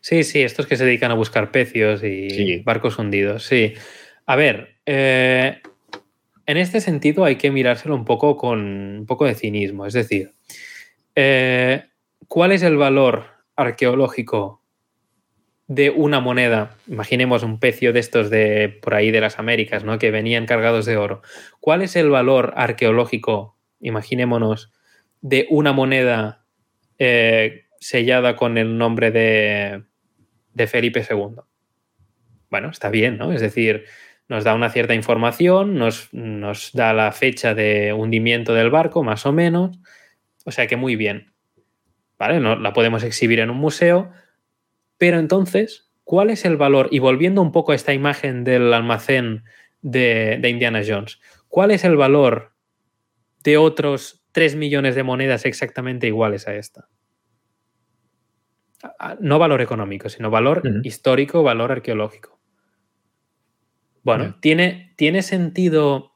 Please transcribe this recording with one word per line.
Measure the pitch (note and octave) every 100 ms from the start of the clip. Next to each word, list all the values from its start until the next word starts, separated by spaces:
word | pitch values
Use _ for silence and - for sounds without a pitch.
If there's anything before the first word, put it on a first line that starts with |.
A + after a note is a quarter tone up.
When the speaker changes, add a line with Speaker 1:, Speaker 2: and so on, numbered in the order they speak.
Speaker 1:
Sí, | - E3+
sí, | D3+ D3+
estos | B2+ - C#3
que | B2
se | B2+
dedican | A#2 A#2+
a | A#2
buscar | A2 A#2 G#2
pecios | C3 A#2+ A#2+ G#2+ G#2 G#2
y | F#2 G2
Speaker 2:
Sí. | G2 G2+ B2
Speaker 1:
barcos | A2+ A2+ A#2+ G#2+
hundidos, | G#2+ G2+ G2 G#2+
sí. | - B2+ G#2+ - - - - _ -
A | C3
ver, | D3 - - _ -
eh, | C#3 C3+ C3 B2+ B2+ C3 - - _ _ - _ _ _ _ -
en | D3
este | F3+ A3
sentido | - D3+ D3 D#3+ F3
hay | C3
que | C#3
mirárselo | C#3 B2 A#2+ D#3 C3+
un | A2
poco | B2 D3 C#3+
con | B2 A2+ G2+ G2 G2 G2+
un | A2
poco | B2+ C#3+
de | A2
cinismo, | A2 G#2 G2+ G2+ G2+
es |
decir, | A#2+ A2+ G2+ F#2+ _ _ - - - - _ _ -
eh, | C3+ C3 B2+ B2+ B2+ C3+ - _ _ _ -
¿cuál | E3 F3+
es | G3
el | F3 D3
valor | C#3+ C3+ C3 A2+ - _ _ -
arqueológico | B2 A2+ B2 B2+ C3 - A2+ A2+ G2+ G#2+ _ _ _ _ _ _ _ _ _ _ -
de | C#3 C#3+
una | D#3 D3 C#3+
moneda? | B2+ B2 A#2+ A2+ G#2+ - -
Imaginemos | A#2+ G2+ B2 B2+ A#2+
un | A2+ A2
pecio | C3 A2 B2
de | A#2+
estos | A2+ A#2+ G#2
de | A2 G#2+ G#2+ G#2+ G#2
por | -
ahí | G#2 G#2+
de | A2
las | G#2+ -
Américas, | A2 A#2 G#2+ G#2+
¿no? | G#2+ A2
Que | A#2
venían | G#2+ A2+ A#2 A2
cargados | A#2 A2+ A#2 A2
de | A2
oro. | G2+ G2 - - - _
¿Cuál | - E3
es | F#3+ F3+
el | D3+
valor | C#3 B2+ C3+ A#2+ -
arqueológico, | A#2+ A2+ A#2 A#2 A#2 A#2 A2 G#2+ G#2 _ _ _
imaginémonos, | A#2+ A2 G#2+ B2+ B2 A#2+ A2 G#2+ - _ _ _ _ _
de | C3+ C3 -
una | D#3 D3+
moneda, | C3+ C3+ C3 B2+ A#2 G#2+ - _ _ _ _ _ _
eh, | B2+ A#2+ A2+ A2+ A2 - _ _
sellada | - B2+ A#2 B2+ B2 A#2
con | A#2+ A#2
el | A2+ A2+
nombre | A#2 A#2 A#2
de, | A2+ A2+ A2 G#2 G#2 G2+ G2+ - _ _ _ _ _ _
de | - A2
Felipe | B2 A#2 B2
segundo? | G#2+ G#2+ G2+ A#2 _ _ _ _ _ _ _ _ _ _ _
Bueno, | G2+ B2+
está | - G2+
bien, | A2 A#2 G#2+
¿no? | C3+
Es | D#3
decir, | A2 G#2+ A2+ G#2 - - - _ _
nos | A2+
da | A2 A2
una | A#2
cierta | A#2 G#2+ A#2
información, | A2 A2+ A#2 - F3 F#3 G3+ F3
nos, | A2+ A2 -
nos | - A2+ G#2 G#2 G#2 -
da | B2 A2+
la | A2 G#2+
fecha | - C3 B2 A#2+
de | G#2+ G#2+ G#2 G#2
hundimiento | G#2+ A2 A2+ A2+ A#2 A#2 A2+
del | A#2
barco, | D3+ D#3+ E3+
más | B2+ G#2+ C#3+
o |
menos, | D#3 E3+ E3+ F#3 F3+ _ - _ _ _ _ -
o |
sea | - A#2
que | A#2+
muy | C3 A2+
bien, | G#2 G#2 _ _ _ _ _ _ _ _ _ _
¿vale? | G#2 D#3+
No, | A2+ A2+
la | G#2
podemos | G#2 A#2 A2+
exhibir | A#2 - A#2 A#2
en | A2+
un | B2
museo, | D3+ - E3+ F3 G3 - _ _ _ _ _ _ _ _
pero | F3 E3+
entonces, | D#3 F#3+ F#3 F#3+ A3 - _ _
¿cuál | - F3 G#3
es | A3
el | F3+ D#3
valor? | C#3+ C#3 C3+
Y | C#3+
volviendo | C3 C3 F3 G3
un | E3+
poco | E3 D#3
a | C#3
esta | -
imagen | C#3 C#3+ C#3 C#3 B2
del | B2 B2+ A#2+
almacén | A#2 A#2 A2+ - C3+ A#2+ A2 - _ _ _
de, | D3 B2+ B2 A2+ A2 A#2
de | B2
Indiana | A#2+ A#2+ A2+ G#2
Jones, | G#2 G2+ - _ _ _
¿cuál | - G3+
es | G3+ F3+
el | D3+
valor | C3+ D3 C3 A2+ - _ _ _ _ _ _ _ _ _
de | - D3+
otros | D#3+ D#3 D3 C#3 - _ _
tres | - D#3+ D3
millones | D3 C#3+ C#3 B2+
de |
monedas | B2+ B2+ C3+ A#2+ B2+
exactamente | - B2+ - B2+ B2+ A#2+
iguales | G#2+ A2 G2 -
a | G#2
esta? | G#2 - _ _ _ _ _ _ _ _ _ _ _ _ _ _ _ _ _ _ _ _
A, | - - -
a, | -
no | F3 D3+
valor | E3+ C3
económico, | A#2+ A2 G2+ G2 G#2
sino | - A2
valor | A2 B2 E3+ C#3
Speaker 2:
Ujú. | G#2
Speaker 1:
histórico, | B2+ - C3+ C3 C#3 E3+
valor | D3 A#2 A#2
arqueológico. | C3 A#2 A2 G#2+ - - _ _ _ _ _ _ _ _ _ _ _ _ _ _ _ _ _
Bueno, | - A2 G#2+
Speaker 2:
Ya. | -
Speaker 1:
¿tiene, | D#3 D#3+ F3+ F3+ - -
tiene | D3+ F#3
sentido | F#3 F#3+ E3+ C#3+ F3+ D#3 D3 C3+ -